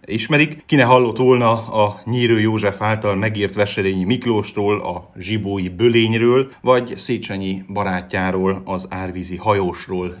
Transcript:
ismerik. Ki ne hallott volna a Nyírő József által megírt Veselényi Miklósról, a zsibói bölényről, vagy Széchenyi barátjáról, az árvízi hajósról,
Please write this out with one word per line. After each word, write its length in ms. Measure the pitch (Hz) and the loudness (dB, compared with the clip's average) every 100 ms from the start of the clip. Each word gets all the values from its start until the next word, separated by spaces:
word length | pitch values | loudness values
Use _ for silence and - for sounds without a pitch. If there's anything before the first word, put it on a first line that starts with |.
| - | -8
ismerik. 520 | 107 - 147 151 - - | -6 0 0 0 -4 0
Ki 100 | 143 | 2
ne 60 | |
hallott 340 | 123 127 120 107 | 6 6 4 4
volna 360 | 127 123 117 | 4 6 4
a 480 | 113 110 110 104 - | 2 0 0 0 -2
Nyírő 360 | 113 123 120 110 | -4 0 2 4
József 420 | 110 107 104 95 | 2 2 0 0
által 320 | 107 107 107 | -2 0 -2
megírt 400 | 95 110 104 101 | 0 -2 -2 -2
Veselényi 500 | 104 101 - 95 95 | 0 -2 0 0 0
Miklósról, 760 | 92 123 120 107 101 - 101 104 | 0 0 0 -2 -2 -2 -2 -2
a 300 | - 87 - 92 | -4 -10 -12 -14
zsibói 500 | 90 107 98 98 92 | -6 -6 -4 -4 -6
bölényről, 840 | 90 117 117 113 113 120 131 135 - | 2 4 4 4 2 4 4 0 -2
vagy 340 | 120 123 120 - | 2 2 0 -6
Széchenyi 680 | - 117 - 98 95 95 - | -6 -6 -6 -6 -4 -6 -6
barátjáról, 880 | 98 98 90 90 98 92 92 92 95 | -6 -4 -4 -4 -4 -2 0 0 -2
az 220 | 95 92 - | -6 -8 -8
árvízi 460 | 92 92 90 87 87 | -10 -8 -8 -10 -4
hajósról, 800 | 107 101 90 85 - 92 90 87 | 0 0 0 -4 -8 -6 -6 -10